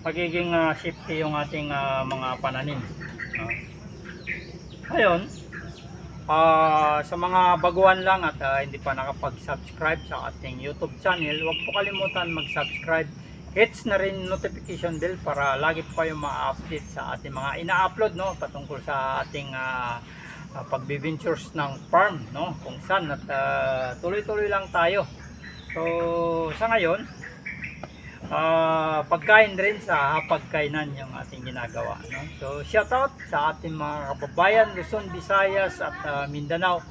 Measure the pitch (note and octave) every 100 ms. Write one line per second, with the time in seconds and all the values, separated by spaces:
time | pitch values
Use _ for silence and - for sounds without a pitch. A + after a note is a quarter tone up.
0 | E3 D#3+ F3 F3 E3+ E3+ D#3+ D3+ E3+ D#3+
1 | - D#3+ D#3 D3+ D3 D#3 D3 C#3 C#3 C3+
2 | C3 C3+ B2+ B2+ C3+ C3 C#3+ C3+ A2+ -
3 | - - - - E5+ E5 D#5 - - -
4 | - - - - - - - - - -
5 | G#3+ F3 G#3 - - - - - - -
6 | - - - D#3 E3 D#3+ D#3+ D#3 D3+ D3+
7 | C#3+ F3 F3+ F#3 F3+ F3 F3+ F3 F#3+ F#3
8 | F#3 F#3+ E3 - C#3 C3+ C#3+ C#3 C#3+ C3+
9 | C3+ C3+ D3 B2+ - C3+ - - D#3 D#3+
10 | - C#3+ B2+ - C3+ B2+ C#3 C#3+ C3+ -
11 | F#3+ F3+ D3+ D3+ D#3+ E3 - G3+ G3+ G3
12 | F#3+ F#3 F3 E3 D3 D#3+ C#3+ - D3+ D#3+
13 | D#3 - - - - F#3 A3+ - A#3 G3
14 | G3 G3 F#3 F#3+ F#3+ F#3 - E3 F3 D#3+
15 | E3+ F3+ - C#3+ C#3 C3+ D#3 E3 D#3 -
16 | D#3+ D#3 D3 C3+ C3+ C3+ - D#3 B2 C#3
17 | C3 B2+ C#3+ C3 C#3 C3+ E3+ F#3 F#3 -
18 | A3 F3 F#3+ E3+ C#3+ C#3+ C#3+ C#3 C#3 C#3
19 | C3 C3+ C3+ D3 C#3 C3 C3 B2+ B2 A#2+
20 | A2 - - - - C#3+ A#2+ C3+ C3 C#3+
21 | D3 D#3 E3+ D#3+ - D#3+ C#3+ C3+ - E3+
22 | G3+ E3 A2 B2 F3 - - - - F#3+
23 | D#3+ C#3 - C#3 C#3 C#3 C3 C3 B2+ B2
24 | F3 G3+ G#3 G#3+ G#3 G3+ F#3+ F#3 E3+ G3
25 | D#3+ - - - - - - E3+ E3 E3+
26 | E3+ E3+ E3+ E3 D#3+ D3+ A3+ A3+ E3+ F#3+
27 | B3 - - - - - - - - -
28 | - - - D3+ D#3+ E3 E3 D#3+ D#3+ D#3
29 | D3 E3+ D#3 G#3+ G#3+ F#3+ G3 G#3+ - D#3+
30 | C#3 D#3 D3+ D#3+ - D#3+ D3 D3+ D3+ C#3
31 | C3+ C3 B2+ B2+ B2+ B2+ A#2+ A#2+ A2+ G#2
32 | A#2 C3 D3+ C#3+ C#3 C#3+ C#3 G#3+ G#3 B3+
33 | C4+ - - D3+ D3 - E3+ D#3 D3+ D3
34 | C#3 C#3 C#3+ - F#3 A3 A3 F#3+ E3+ G#3+
35 | G3 F3+ E3+ G3 G3 G3 F#3+ - E3+ C#3+
36 | D3+ C#3+ C#3+ D3 D3 E3 F#3 F3 -